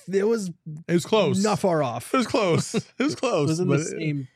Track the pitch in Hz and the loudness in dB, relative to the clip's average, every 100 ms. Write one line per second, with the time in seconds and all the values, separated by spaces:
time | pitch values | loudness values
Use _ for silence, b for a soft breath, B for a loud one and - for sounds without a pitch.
0 | - 196 208 233 190 156 - 151 - 170 | -4 0 0 0 -4 -10 -14 -12 0 0
1 | - 220 175 190 208 190 196 160 131 117 | 2 2 4 2 2 2 2 2 0 -4
2 | - 269 220 269 190 - - 226 - - | -2 -2 0 2 2 2 0 -4 -6 -4
3 | 277 359 240 185 143 160 180 139 165 - | -2 -2 -2 0 0 0 2 0 0 -6
4 | 156 143 131 | -4 -4 -8